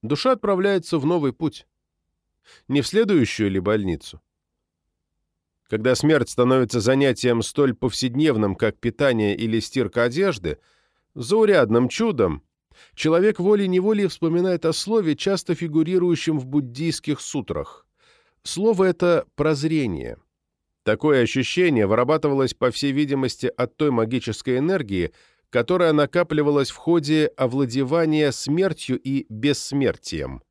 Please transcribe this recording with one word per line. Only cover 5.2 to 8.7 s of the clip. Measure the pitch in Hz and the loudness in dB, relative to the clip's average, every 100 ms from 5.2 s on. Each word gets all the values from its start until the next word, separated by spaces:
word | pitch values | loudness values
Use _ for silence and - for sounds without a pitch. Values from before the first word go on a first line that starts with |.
| _ _ _ _ _ | _ _ _ _ _
Когда | 110 117 127 | -2 0 2
смерть | 147 156 120 | 4 2 2
становится | - 123 131 123 123 | 0 2 4 2 0
занятием | 107 135 139 117 127 117 | 2 2 2 2 0 0
столь | 110 - 139 | -2 0 0
повседневным, | 110 127 - 131 120 156 113 107 | 0 -4 -2 -4 0 0 2 0
как | 92 113 | 0 -2